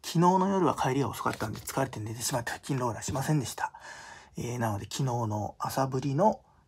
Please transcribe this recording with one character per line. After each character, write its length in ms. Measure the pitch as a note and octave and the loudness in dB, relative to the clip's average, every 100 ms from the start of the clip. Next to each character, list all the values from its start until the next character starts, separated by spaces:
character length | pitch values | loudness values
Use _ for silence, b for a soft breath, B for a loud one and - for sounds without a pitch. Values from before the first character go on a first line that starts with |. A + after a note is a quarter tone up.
昨 100 | - | -2
日 60 | D#3+ | 4
の 300 | F3 F#3 F#3+ | 6 6 4
夜 180 | F#3+ D#3+ | 4 4
は 100 | A2 | 2
帰 180 | C#3 C3 | 2 2
り 40 | |
が 80 | A#2+ | 0
遅 140 | - | -2
か 80 | - | -4
っ 80 | - | -2
た 80 | A2+ | -4
ん 80 | |
で 60 | G#2+ | -6
疲 220 | - - | -6 -2
れ 60 | - | -2
て 100 | - | -4
寝 160 | G#2+ | -8
て 60 | A#2 | -6
し 140 | A#2 | -2
ま 60 | C#3 | -2
っ 40 | |
て 60 | A#2+ | -4
腹 120 | - | -6
筋 160 | - C3+ | -4 -2
ロ 120 | B2 | -2
ー 20 | |
ラ 80 | G#2+ | -4
ー 20 | |
し 120 | - | -4
ま 80 | C3+ | -2
せ 100 | C#3 | 2
ん 80 | D#3 | 2
で 60 | A2+ | 2
し 80 | |
た。 180 | - - - B B B B B - | -4 -6 -6 B B B B B -8
え 200 | B2 B2 | -6 -2
ー、 20 | |
な 120 | A2+ | -2
の 80 | G2+ | -2
で 60 | |
昨 120 | G#2+ - | -4 -2
日 80 | |
の 500 | C3+ B2 A2+ G#2+ G#2 - | 0 0 -2 -2 -4 -4
朝 280 | - - C3+ | -4 0 0
ぶ 160 | C3 | 0
り 120 | C#3+ | 0
の、 280 | C#3 G#3 - _ b | 4 4 2 _ b